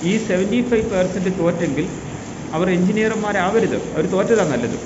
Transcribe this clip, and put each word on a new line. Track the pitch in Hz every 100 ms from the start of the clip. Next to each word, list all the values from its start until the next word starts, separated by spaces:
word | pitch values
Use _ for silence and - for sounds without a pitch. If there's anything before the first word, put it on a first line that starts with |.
| 170
ഈ | 214 196
സെവൻറ്റി | 185 202 240 240
ഫൈവ് | 226 -
പെർസെൻറ്റ് | 190 180 202 185 180
തോറ്റെങ്കിൽ | 170 165 165 135 180 - - - - - - 160
അവർ | 185 180
എഞ്ചിനീയർമാരാവരുത്, | 180 214 220 220 208 202 180 226 190 107 -
അവർ | - 175 190
തോറ്റതാണ് | 202 220 175
നല്ലത്. | 127 117 -